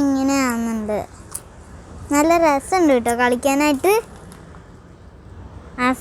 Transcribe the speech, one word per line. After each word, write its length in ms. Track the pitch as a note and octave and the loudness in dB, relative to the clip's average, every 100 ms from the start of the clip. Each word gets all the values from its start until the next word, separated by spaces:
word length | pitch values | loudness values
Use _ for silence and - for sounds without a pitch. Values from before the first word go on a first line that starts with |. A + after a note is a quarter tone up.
ഇങ്ങനെ 320 | C#4 C4+ C4+ C#4 B3+ | 2 0 0 0 0
ആവുന്നുണ്ട്. 540 | A#3 A#3 A3+ G#3+ G#3 - - - - - - - - - - - | -2 -4 -4 -4 -6 -6 -16 -18 -18 -18 -20 -20 -20 -20 -18 -2
നല്ല 180 | C#4+ D#4+ E4+ D#4+ | 2 4 4 4
രസമുണ്ട് 480 | C#4 - F#4 D#4+ | 2 0 2 4
കേട്ടോ 220 | B3+ A#3 A#3 | 4 2 0
കളിക്കാനായിട്ട്. 720 | B3 B3+ C#4 C#4 D4+ C4+ F#4 G#4+ - - - - - - - - - - - - - - - - - - | 0 2 0 2 2 2 2 2 -2 -14 -20 -20 -20 -20 -20 -20 -20 -20 -20 -20 -20 -20 -18 -20 -18 -4
ആ 60 | B3 B3+ | -2 -2